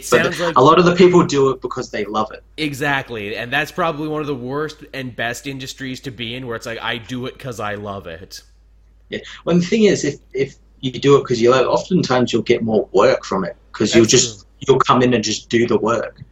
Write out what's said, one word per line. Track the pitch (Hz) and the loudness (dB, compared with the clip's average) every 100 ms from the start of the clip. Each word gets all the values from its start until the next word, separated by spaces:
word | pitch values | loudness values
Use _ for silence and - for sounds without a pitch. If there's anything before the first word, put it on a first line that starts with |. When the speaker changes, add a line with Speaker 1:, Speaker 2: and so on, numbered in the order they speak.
| - | 0
Speaker 1:
But | - | 0
Speaker 2:
sounds | 175 170 | 0 -2
like | 170 143 | -2 4
Speaker 1:
a | |
lot | 143 165 | 6 6
of | 175 | 4
the | 175 | 6
people | 180 175 139 | 6 6 4
do | 139 135 | 2 2
it | 127 | 0
because | 123 127 117 | -6 -8 -8
they | 113 101 | -8 -6
love | 107 - | -4 -4
it. | - _ - | -8 _ -8
Speaker 2:
Exactly, | 156 131 147 139 127 117 101 107 | -6 -4 -4 -4 -4 -8 -8 -8
and | 120 | -4
that's | 143 151 | -4 -4
probably | - 165 147 156 | -4 -4 -4 -6
one | 151 | -6
of | 147 | -6
the | 135 | -6
worst | 123 143 156 151 - | -6 -6 -6 -10 -14
and | 135 127 113 | -12 -10 -6
best | 117 120 - | -6 -6 -10
industries | 135 131 - 135 127 | -10 -12 -12 -12 -10
to | 135 | -12
be | 104 113 123 | -10 -10 -10
in, | 131 | -10
where | 113 | -10
it's | 120 | -10
like, | 117 | -8
"I | 110 120 | -6 -8
do | 104 127 123 | -8 -8 -8
it | - | -10
'cause | 131 110 | -12 -8
I | 104 101 | -8 -6
love | 104 98 90 | -8 -10 -12
it." | 82 92 - - _ _ _ _ _ _ | -14 -16 -20 -20 _ _ _ _ _ _
Speaker 1:
Yeah. | 151 - - - | -14 -14 -10 0
Well, | 175 | 0
the | 175 | 2
thing | 226 | 4
is, | 208 - 143 | 4 2 -2
if, | - _ | -6 _
if | 131 135 - _ _ | -6 -6 -8 _ _
you | 131 | -8
do | 127 139 139 | -2 4 4
it | 135 | 4
'cause | 113 | 2
you | 117 | 4
love | 131 117 | 4 2
it, | |
oftentimes | - - 92 - 127 120 | -2 0 0 2 0 0
you'll | 117 | 0
get | - 120 | 0 0
more | 113 107 - | 0 0 0
work | 95 - - - | 4 4 2 -2
from | 95 90 | -4 -4
it | - _ | -8 _
'cause | - 107 113 | -4 2 4
you'll | |
Speaker 2:
That's | 113 | 6
Speaker 1:
just, | 123 110 104 | 4 2 -4
Speaker 2:
true. | - _ - | -20 _ 0
Speaker 1:
you'll | 127 | 2
come | - 127 | 2 2
in | 123 | 4
and | 117 | 2
just | 107 107 - | -2 -6 -2
do | 117 117 | 0 2
the | 107 | 2
work. | 107 117 - - - | 0 -2 -4 -12 -18